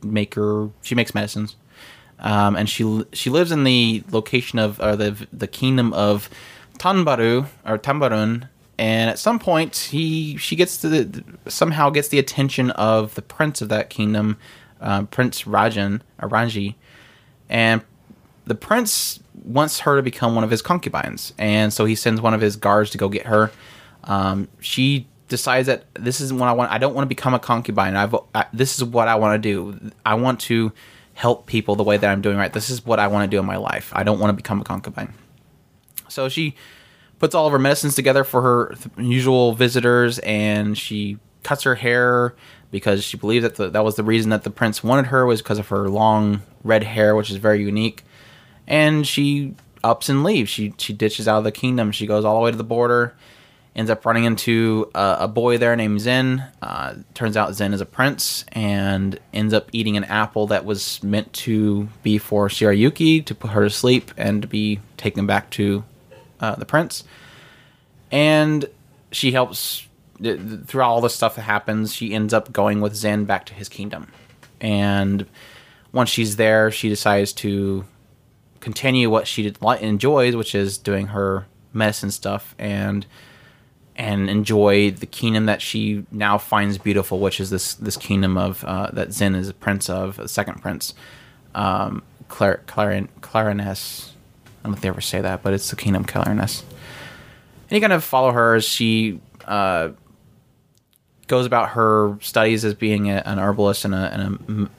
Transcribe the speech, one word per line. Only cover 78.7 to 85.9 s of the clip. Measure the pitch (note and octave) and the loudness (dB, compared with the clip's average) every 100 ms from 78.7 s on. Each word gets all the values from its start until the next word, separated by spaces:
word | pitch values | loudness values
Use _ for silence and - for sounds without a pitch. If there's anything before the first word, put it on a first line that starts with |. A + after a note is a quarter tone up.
| G#2+ C3+ C3 A#2+ | -4 0 2 4
what | A2 - | 2 0
she | - | -4
did, | G#2 G2+ | -4 -2
li-, | G#2 B2+ | 0 0
enjoys, | G#2+ G#2 B2 D3 B2 A#2+ | 0 0 2 4 4 2
which | G#2+ G2+ | -2 -2
is | G2 G2 | -2 -2
doing | - G2 G2+ | -2 -2 -2
her | G#2 G2 F#2+ G2 _ _ | -2 -2 -2 -6 _ _
medicine | A2 G#2+ G#2 G2+ | -2 0 0 -6
stuff | - G2+ G2+ - - | -6 -6 -6 -8 -10
and, | G#2 G2+ G2+ G2+ G2+ - - - - _ _ _ _ - | -6 -4 -4 -4 -8 -16 -20 -20 -20 _ _ _ _ -10
and | A2+ G2+ G2 | -4 -2 0
enjoy | G2+ G#2 G#2+ G#2 G2+ G2+ | -2 0 4 6 6 4
the | F#2+ - | 0 -10
kingdom | - A#2 A2 G#2+ | -4 -2 0 0
that | G2+ | 0
she | - A2 G#2+ | -4 -4 -4